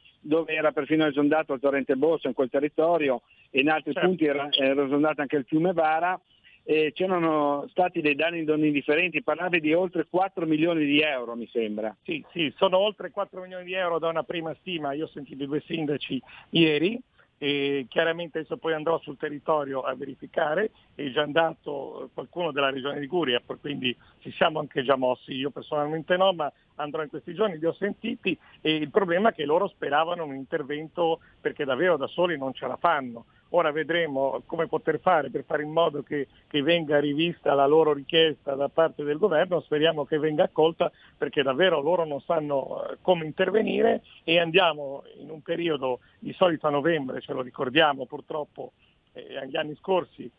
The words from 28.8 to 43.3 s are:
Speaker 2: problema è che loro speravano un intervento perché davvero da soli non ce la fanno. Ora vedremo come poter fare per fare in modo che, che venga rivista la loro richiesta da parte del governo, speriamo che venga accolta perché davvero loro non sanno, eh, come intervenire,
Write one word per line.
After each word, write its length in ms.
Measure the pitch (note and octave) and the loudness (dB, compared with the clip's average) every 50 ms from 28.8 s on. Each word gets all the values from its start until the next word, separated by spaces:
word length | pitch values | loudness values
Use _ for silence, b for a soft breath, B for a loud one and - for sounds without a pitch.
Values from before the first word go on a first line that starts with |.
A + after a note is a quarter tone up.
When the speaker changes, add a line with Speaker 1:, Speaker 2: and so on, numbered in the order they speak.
| D3+ D3 | 0 0
Speaker 2:
problema 380 | - G#3 G3 F3 E3+ F3 G#3 A3+ | 2 2 2 2 2 2 2 2
è 40 | F#3 | 0
che 120 | - D3+ | 0 0
loro 220 | C#3+ D3+ F3 G3+ F#3+ | 0 0 2 0 0
speravano 560 | - - D3+ C#3+ C#3 D3 D#3+ E3 F3 F3 E3 | -4 -6 -4 0 0 0 0 0 -2 -6 -6
un 120 | D3 C3+ | -8 -8
intervento 840 | C3+ C3+ - - D#3+ C#3+ B2+ C#3+ D3 D#3+ D3+ _ - F3 E3 E3 D#3+ b b b b | -10 -8 -6 -6 -6 -4 -4 -6 -8 -8 -8 _ -2 0 0 0 -2 b b b b
perché 240 | - D3+ B2+ - D3 | -6 -6 -4 -4 -4
davvero 320 | C#3 C3 B2 E3+ F#3 E3+ C#3 | -2 0 0 2 2 2 2
da 100 | C3+ A#2 | 0 -4
soli 300 | - - F3 F3+ E3+ C#3+ | -2 0 0 0 0 -2
non 160 | C3+ C3+ B2+ | -4 -6 -6
ce 140 | - - B2+ | -6 -6 -8
la 100 | B2 - | -4 0
fanno. 480 | - F3 E3 C#3+ C3+ B2 A#2 A#2 A2+ b b b b b - | 2 2 2 2 -2 -4 -10 -12 -16 b b b b b 2
Ora 160 | E3+ E3 D#3 C#3+ | 2 2 2 2
vedremo 680 | D#3 D#3 C#3 E3 F3 E3+ D#3 C#3 C3+ C3+ C3+ B2+ B2 - | -2 -2 0 0 0 0 0 0 0 0 0 -2 -4 -8
come 220 | - E3 E3 E3 C#3+ | -6 -6 -4 -4 -2
poter 340 | - D#3 - - D3+ D3 | -4 -4 0 0 -2 0
fare 280 | - F#3 F3+ D#3 C#3 C#3 | 2 4 4 4 2 0
per 140 | - D3 C3 | -4 -8 -6
fare 200 | - E3 D3+ D3+ | -4 -4 -4 -4
in 80 | D3+ | -2
modo 320 | D#3 E3+ E3+ D#3+ D3 D3 B2+ | 0 2 2 2 0 -4 -6
che, 260 | - D3+ D3 C3+ - b b b b | -6 -4 -6 -6 -6 b b b b
che 140 | - D3 | -2 0
venga 400 | C3+ D3+ E3+ F3 D#3+ C#3+ D3+ D3 | 2 2 2 2 2 2 2 2
rivista 520 | D3 D3 C#3+ D3 E3 F3 D#3+ - - D3 C#3+ | 2 2 0 0 0 -2 -2 -2 0 2 4
la 120 | C#3 C#3 | 4 6
loro 260 | C#3 D3+ D#3+ D#3+ D3+ | 6 6 6 6 6
richiesta 640 | D3 C#3+ C3+ - - E3 D#3+ D#3+ D3 - - C#3+ C#3 | 2 0 -2 0 2 4 4 4 2 -2 -6 -6 -4
da 140 | C3+ C#3 C#3+ | -2 -2 -2
parte 340 | - - D#3+ D#3+ C#3+ - D3 | 2 2 2 2 0 -2 -4
del 140 | D3 D3 D#3 | -4 -2 0
governo, 420 | F#3 G3+ D#3+ D3+ F3 F#3 F3+ D#3 | 2 2 4 2 2 2 0 -2
speriamo 460 | C#3 - D3+ D3+ D3+ E3 E3 D3+ C#3 | -2 -2 0 2 2 2 2 2 -2
che 120 | - D#3+ D3+ | -2 -2 0
venga 260 | C#3+ D#3 D3+ D3+ F#3 | 0 2 2 2 2
accolta 440 | - - - D#3 E3 E3 - F3 D#3 - b b b b b | 2 4 4 4 4 4 2 -2 -2 -2 b b b b b
perché 260 | D#3 C#3+ - D#3 C#3 | -6 -2 0 0 0
davvero 380 | C#3 C3 C3+ F3+ F#3+ E3+ D3 | 2 2 4 4 4 4 2
loro 240 | C#3 D3+ F3+ F3+ E3 | 2 2 0 0 0
non 160 | D#3 C#3+ C3+ | -2 -4 -6
sanno, 680 | - - E3+ D#3+ D3+ D3 C#3+ C3+ B2+ - - - - - | -2 -2 -2 0 0 0 -2 -2 -2 -4 -6 -8 -8 -8
eh, 100 | - - | -10 -4
come 240 | - - F#3 E3+ D#3+ | 0 2 2 2 0
intervenire, 800 | D#3 | -4